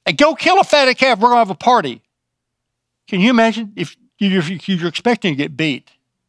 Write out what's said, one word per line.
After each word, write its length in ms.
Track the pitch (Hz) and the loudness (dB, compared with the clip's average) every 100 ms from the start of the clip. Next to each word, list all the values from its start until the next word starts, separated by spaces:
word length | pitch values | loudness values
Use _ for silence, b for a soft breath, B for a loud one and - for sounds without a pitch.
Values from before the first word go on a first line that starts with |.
| - | -6
And 120 | 147 | 2
go 180 | 302 285 | 2 2
kill 240 | 320 381 | 2 2
a 40 | |
fatted 340 | - 294 262 247 | 4 2 2 2
calf. 220 | 262 208 | 0 2
We're 100 | 240 | 2
gonna 100 | 240 | 2
have 100 | 202 | 0
a 60 | 185 | -2
party." 460 | 240 240 143 117 _ _ _ _ _ _ _ _ _ _ _ | 0 2 0 -8 _ _ _ _ _ _ _ _ _ _ _
Can 120 | 190 | -2
you 100 | 220 | 2
imagine 440 | 233 226 214 208 180 | 2 2 -2 -8 -10
if 200 | 160 - _ - | -12 -12 _ -4
you're, 220 | 202 185 | -2 0
you're 460 | 156 180 - 180 170 | -2 -6 -6 -4 -4
expecting 460 | - 247 226 190 | -4 -2 -2 -2
to 40 | 135 | -4
get 200 | 151 139 | -6 -4
beat? 320 | 160 123 - _ _ _ | -4 -6 -10 _ _ _